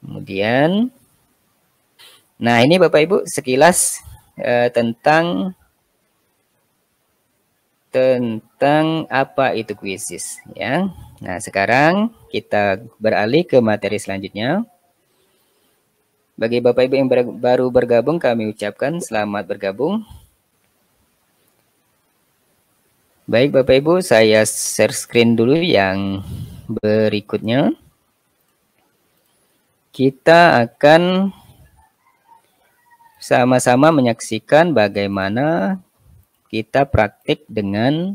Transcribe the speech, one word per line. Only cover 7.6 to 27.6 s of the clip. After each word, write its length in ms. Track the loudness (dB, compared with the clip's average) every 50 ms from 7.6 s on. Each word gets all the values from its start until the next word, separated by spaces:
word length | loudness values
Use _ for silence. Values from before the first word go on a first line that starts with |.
| _ _ _ _ _ _ _
tentang 1120 | 0 2 2 2 0 0 -4 -6 -6 -10 _ _ _ 0 2 2 2 0 0 -2 -4 -6 -4 -2
apa 400 | -2 -2 -2 -2 -2 -2 -2 -2
itu 240 | -4 -6 -8 -10
Quizizz, 640 | -12 -10 -10 -10 -10 -10 -12 -12 -12 -14 -14 -16 -18 -20 -20 -14
ya. 320 | -10 -8 -6 -4 -4 -4 -6 -8 -12 -20 -20 -20 -18
Nah, 160 | -14 -12 -12
sekarang 800 | -12 -12 -8 -4 -2 0 2 2 4 4 4 2 2 -2 -4 -6 _ _ _ -8
kita 480 | -8 -6 _ -2 -2 0 0 -2 -4 -8 -16 _
beralih 480 | _ -4 -2 0 0 -2 0 0 0 0
ke 160 | 2 2 2
materi 400 | 2 2 0 -2 -2 -4 -6 -6
selanjutnya. 640 | -8 -8 -10 -10 -10 -12 _ -8 -4 -4 -4 -4 -6 -8 _ _ _ _ _ _ _ _ _ _ _ _ _ _ _ _ _ _ _ _ _ _ _ _ _ _ _ _ _ _ _ _ _
Bagi 320 | -6 -4 -2 -2 0 2
Bapak 240 | 2 2 2 2 2
Ibu 60 | 2
yang 140 | 0 0 2 2
ber-, 240 | 0 0 -2 -6
baru 320 | -4 -2 0 0 2 0 2
bergabung, 480 | 0 0 0 2 0 0 2 0 -2
kami 320 | -2 -2 -2 -2 -2 -4 -6
ucapkan 560 | -6 _ -8 -8 -6 _ -6 -6 -6 -6 -10
selamat 400 | -6 -6 -4 -4 -4 -4 -6 -6
bergabung. 640 | -8 -10 -6 -6 -8 -6 -4 -4 -4 -4 -6 -8 _ -20 -20 -20 _ _ _ _ _ _ _ _ _ _ _ _ _ _ _ _ _ _ _ _ _ _ _ _ _ _ _ _ _ _ _ _ _ _ _ _ _ _ _ _ _ _ _ _ _ _ _ _ _ _ _ _ _ _ _ _ _ _ _ _ -2
Baik 240 | 0 2 2 2 2
Bapak 320 | 0 2 4 2 2 2
Ibu, 160 | 2 0 0
saya 480 | 0 2 4 4 4 6 4 4 2 2
share 480 | -2 -6 -8 -8 -2 0 0 0 0
screen 400 | -6 -12 -4 0 2 2 4 4
dulu 240 | 2 2 2 2 0
yang 640 | 2 2 2 2 2 2 0 -2 -4 -6 -6 -8 -10 -12 -14 -14 -14 -14 -16 -20 -12 -10 -10
berikutnya. 1040 | -6 -2 0 0 2 0 0 -2 -4 -6 _ -8 -6 -4 -2 -2 0